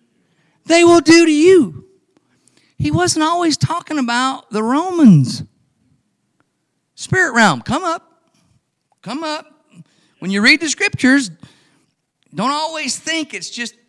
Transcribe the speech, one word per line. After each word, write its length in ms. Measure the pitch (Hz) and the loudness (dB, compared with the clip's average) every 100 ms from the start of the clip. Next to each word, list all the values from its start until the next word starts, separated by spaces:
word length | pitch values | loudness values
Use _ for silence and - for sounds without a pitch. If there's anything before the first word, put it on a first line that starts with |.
| _ _ _ _ _ _ - | _ _ _ _ _ _ -2
they 180 | 339 | 4
will 180 | 339 339 | 6 6
do 240 | 311 330 330 | 6 4 4
to 60 | |
you." 500 | 294 349 370 190 - - _ _ _ _ _ _ _ _ - | 4 6 4 2 -6 -20 _ _ _ _ _ _ _ _ -8
He 80 | 302 | -4
wasn't 320 | 320 349 311 | 0 -2 0
always 340 | 311 349 339 277 | -2 0 -2 -2
talking 400 | - 339 - 302 | -4 -6 -6 -6
about 540 | 240 240 262 262 - | -2 -2 -2 -6 -8
the 100 | 214 | -6
Romans. 800 | 226 285 370 349 254 156 127 - - _ _ _ _ _ _ _ _ _ _ _ _ _ _ - | -2 -2 -2 4 6 6 2 -6 -14 _ _ _ _ _ _ _ _ _ _ _ _ _ _ -16
Spirit 380 | - 370 330 | -4 -2 0
realm, 280 | 233 208 127 | 2 2 0
come 220 | - 277 | -4 -6
up. 460 | 359 339 _ _ _ _ _ _ _ _ _ _ | -4 -8 _ _ _ _ _ _ _ _ _ _
Come 220 | 185 269 | -14 -10
up. 240 | 311 311 320 _ _ 170 - _ _ - | -10 -10 -14 _ _ -20 -20 _ _ -12
When 100 | 185 | -6
you 120 | 202 | 0
read 180 | 240 302 | 2 2
the 100 | 311 | -2
scriptures, 640 | - 403 - 254 277 208 156 - _ _ _ _ _ _ _ _ 151 | -4 -6 0 0 2 -2 -12 -20 _ _ _ _ _ _ _ _ -8
don't 160 | 247 | -6
always 480 | 294 311 311 277 - | -4 -6 -8 -10 -10
think 340 | 311 320 302 | -8 -8 -8
it's 160 | 190 - | -12 -14
just 240 | 240 233 - | -12 -12 -14